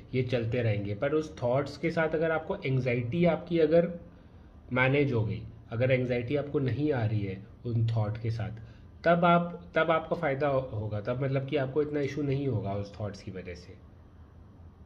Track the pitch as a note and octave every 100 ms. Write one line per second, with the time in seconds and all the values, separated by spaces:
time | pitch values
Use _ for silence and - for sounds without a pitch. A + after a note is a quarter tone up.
0 | - B2+ B2 B2 A2 B2 A2+ G2+ G2 G2+
1 | C#3+ D#3 D#3 - A#2+ C3+ D3 - E3 E3
2 | D#3 D#3+ D#3+ D#3 - - C#3 C3 B2+ B2
3 | A2+ E3+ E3+ D3+ - E3 D3+ E3+ E3+ -
4 | - - - - - - - B2+ C3 C#3+
5 | C3 A#2 A2 - - - - A#2 B2+ B2+
6 | B2 B2 A#2 C#3+ C#3+ D3 B2+ A2 D3+ B2+
7 | A2 G#2+ G2 F#2+ - - A#2+ A#2 A2+ A2+
8 | G#2 - A2+ A2 F#2+ - - - - -
9 | E3 E3+ F3 E3+ E3+ - - D#3+ D#3+ D#3+
10 | - E3+ D#3 C3+ D3 C3 C3 A2 G#2+ G#2
11 | A2 B2+ C3+ C3+ C3+ D3 C3 D3 D3 D3
12 | C#3 D3+ C#3+ C3+ C#3 G#2 G2 G2+ G2 -
13 | G#2 F#2+ A2 F#2 F2+ E2+ - - - -
14 | - - - - - - - -